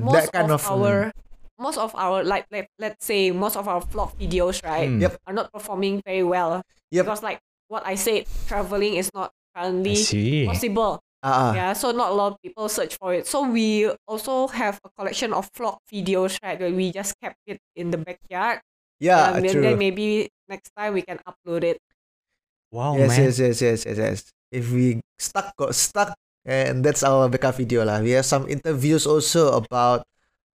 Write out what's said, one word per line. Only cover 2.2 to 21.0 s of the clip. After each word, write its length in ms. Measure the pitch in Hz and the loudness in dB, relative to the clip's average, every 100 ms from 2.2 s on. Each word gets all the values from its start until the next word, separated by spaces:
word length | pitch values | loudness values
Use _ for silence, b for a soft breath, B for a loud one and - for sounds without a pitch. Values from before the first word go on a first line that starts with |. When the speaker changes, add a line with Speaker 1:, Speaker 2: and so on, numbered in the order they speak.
Speaker 1:
like, 220 | 175 196 - | 0 -2 -4
let, 160 | 208 190 _ | -10 -10 _
let's 240 | 214 214 - | -10 -8 -2
say 260 | 208 190 | 2 2
most 240 | 180 202 202 | 2 -2 -2
of 80 | 202 | -4
our 160 | 175 | -4
vlog 320 | - 208 190 - | -4 -4 -4 -4
videos, 440 | 180 175 175 180 | -2 0 0 -2
right, 240 | 170 156 143 | -4 -2 0
Speaker 3:
Mm. 120 | 117 | 2
Speaker 2:
Yep. 160 | 101 - - | 0 -2 -8
Speaker 1:
are 80 | |
not 160 | 196 202 | -6 -6
performing 480 | 214 202 190 196 202 196 | -10 -10 -4 -2 -4 -4
very 160 | 190 | -2
well. 400 | 180 180 170 175 - _ _ | 0 2 0 -2 -6 _ _
Speaker 2:
Yep. 120 | 170 185 | 0 0
Speaker 1:
Because, 160 | 208 220 | -2 -6
like 160 | 175 _ _ _ | -10 _ _ _
what 120 | 220 - | -10 -6
I 100 | 196 | -4
said, 280 | 214 214 - - - | -2 -2 -2 -6 -4
traveling 480 | 208 185 202 208 180 | -4 -4 -2 -2 -2
is 80 | 185 | -4
not 200 | 202 185 - _ 180 | -6 -10 -12 _ -8
Speaker 3:
I 80 | 185 | -4
Speaker 1:
currently 300 | 185 190 208 | -2 0 0
Speaker 3:
see. 480 | 214 104 107 151 117 | 0 0 0 0 0
Speaker 1:
possible. 560 | 87 - 202 214 156 - _ 135 | -2 -2 0 -2 -2 -10 _ 0
Speaker 2:
Ah, 240 | 131 127 | 2 2
ah. 40 | 113 | 2
Speaker 1:
Yeah, 160 | 185 | -2
so 160 | 214 262 | -2 -2
not 240 | 240 220 | 0 0
a 20 | 202 | 0
lot 200 | 202 202 | 0 -4
of 40 | 180 | -14
people 240 | - 214 | -8 -6
search 240 | 214 165 - | -4 -4 -6
for 80 | 185 180 | -4 -4
it. 80 | - | -2
So 160 | 294 | -2
we 480 | 277 233 220 214 214 - - | 0 2 2 2 0 -2 -8
also 420 | 220 269 262 262 | -10 -4 -2 -2
have 240 | 254 220 196 190 | -2 -4 -4 -14
a 40 | |
collection 400 | - 196 - 233 | -8 -6 -4 -2
of 160 | 185 196 - | -4 -4 -6
vlog 240 | 226 196 _ | -6 -6 _
videos, 480 | 202 180 185 185 190 196 | -6 0 0 0 -2 -8
right, 160 | 175 | -6
where 80 | 180 | -2
we 200 | 185 185 | 0 -2
just 240 | 185 202 - | -4 -8 -10
kept 240 | 220 - - | -12 -14 -16
it 80 | 202 _ | -16 _
in 160 | - 175 | -10 -6
the 80 | 170 | -6
backyard. 640 | 160 180 - 180 220 220 - _ _ _ | -6 -14 -10 -4 -2 -2 -8 _ _ _
Speaker 2:
Yeah, 320 | 156 180 160 | 6 8 6
Speaker 1:
Um, 80 | 180 | 4
and 80 | 185 | 2
Speaker 2:
true. 120 | 147 135 | 4 4
Speaker 1:
then 160 | - | 4
maybe 480 | 196 185 214 214 - - _ | 2 0 0 0 -2 -8 _
next 240 | 190 - - | -16 -14 -8
time 160 | 208 | -4
we 80 | 196 | -4